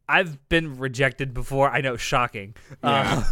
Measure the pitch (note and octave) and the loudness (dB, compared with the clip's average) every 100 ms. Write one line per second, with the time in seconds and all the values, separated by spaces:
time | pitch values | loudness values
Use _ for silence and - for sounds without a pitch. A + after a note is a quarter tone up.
0 | - D#3+ F3+ C#3 - E3 D#3+ B2+ C3+ B2 | 0 0 0 -6 0 0 0 -6 -6 0
1 | C3+ - C#3 B2 A#2+ C3+ C#3 A#2+ C3+ A#2 | -2 -2 -6 -6 -2 2 2 2 -2 -4
2 | - C3 A#2+ G#2+ G2 - - C#3 D3 C#3 | -2 0 0 -4 -14 -16 -20 -4 0 2
3 | - - - | 2 2 4